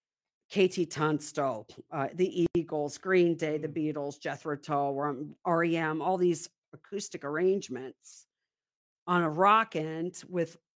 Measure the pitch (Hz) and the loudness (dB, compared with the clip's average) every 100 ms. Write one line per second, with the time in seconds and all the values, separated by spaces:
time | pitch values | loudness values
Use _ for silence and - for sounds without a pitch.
0 | _ _ _ _ _ - 185 185 160 - | _ _ _ _ _ 2 2 2 -2 0
1 | 156 151 - - 139 113 104 - - 160 | 2 0 -2 -4 -2 -4 -10 -20 -10 -4
2 | 139 160 185 180 170 175 160 156 147 - | -4 0 0 2 0 0 -2 -2 -4 -4
3 | 190 185 175 165 160 151 156 156 151 147 | 2 4 4 2 -2 -2 -4 -2 -2 -2
4 | 143 139 156 143 156 143 147 143 143 139 | -6 -8 -8 -8 -6 -6 -2 0 0 -2
5 | 147 131 147 - - 165 170 165 160 156 | -2 -4 -8 -6 0 2 2 2 0 -2
6 | 151 185 180 160 - _ _ 151 _ 202 | 0 2 2 2 -4 _ _ -20 _ -10
7 | - 175 143 151 185 196 - 127 131 - | -8 -8 -6 0 2 0 -2 -8 -10 -14
8 | - - - _ _ _ _ _ _ _ | -18 -18 -20 _ _ _ _ _ _ _
9 | - 180 165 151 190 220 220 170 156 160 | 0 2 2 4 6 6 4 -2 -4 -4
10 | 175 180 - 180 160 - _ | -6 -8 -6 -4 -4 -6 _